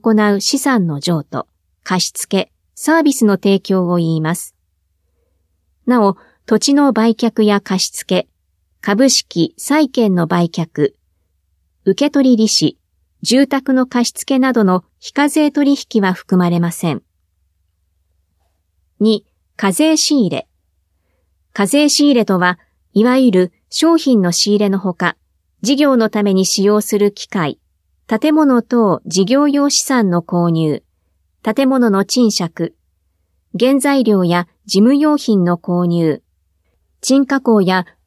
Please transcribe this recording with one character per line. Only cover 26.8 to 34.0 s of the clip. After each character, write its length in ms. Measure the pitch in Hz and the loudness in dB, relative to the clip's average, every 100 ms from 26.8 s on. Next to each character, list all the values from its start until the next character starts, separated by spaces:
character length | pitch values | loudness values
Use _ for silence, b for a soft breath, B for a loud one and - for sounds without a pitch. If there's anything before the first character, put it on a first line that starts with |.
| - 208 | 0 0
る 140 | 208 | -2
機 160 | 202 - | -2 -10
械、 320 | 196 151 - _ _ _ _ - | -6 -6 -8 _ _ _ _ -6
建 260 | 220 302 | -4 0
物 280 | 302 294 247 | 2 2 0
等 400 | - 240 214 165 - | 0 0 0 -2 -4
事 200 | 170 196 | -2 0
業 240 | 269 294 | 2 2
用 200 | 285 285 | 0 0
資 140 | - | -2
産 260 | - 254 202 | -2 0 0
の 120 | 175 | -2
購 260 | - 180 170 | -2 -2 0
入、 340 | 160 156 139 _ _ _ _ _ _ | 0 -2 -4 _ _ _ _ _ _
建 240 | - 220 269 | -6 -2 0
物 220 | 269 240 | 2 2
の 160 | 196 196 | 0 0
賃 240 | 247 226 | 0 0
借、 420 | - 170 - 165 _ _ _ _ _ _ _ _ 170 | 0 -6 -6 -8 _ _ _ _ _ _ _ _ -2
原 200 | 247 277 | 0 2
材 260 | 285 277 | 2 0